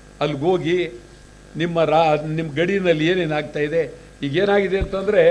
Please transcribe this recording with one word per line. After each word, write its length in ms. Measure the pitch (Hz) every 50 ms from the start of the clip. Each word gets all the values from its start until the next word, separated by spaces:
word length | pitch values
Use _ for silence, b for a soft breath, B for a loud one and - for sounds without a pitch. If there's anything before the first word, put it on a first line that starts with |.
| - - - -
ಅಲ್ಲಿಗೆ 220 | 147 151 147 135
ಹೋಗಿ 480 | 139 175 190 180 143 160 175 185 170 160 - - - - - - - - - - - - -
ನಿಮ್ಮ 280 | 147 160 175 170 165 160
ರಾ-, 440 | 156 156 160 165 160 151 147 151 156
ನಿಮ್ಮ 240 | 156 160 165 160
ಗಡಿನಲ್ಲಿ 540 | 139 147 170 180 202 196 190 175 165 151 156
ಏನೇನು 280 | 165 185 185 175 156 156
ಆಗ್ತಾ 260 | 151 147 - - 151
ಇದೆ, 220 | 147 151 151 165 156 127 - B B B B -
ಈಗ 140 | - 143 135
ಏನಾಗಿದೆ 420 | 165 202 202 202 202 202 185 185 196
ಅಂತಂದರೆ 440 | 185 - 190 190 196 202 214 190 160 170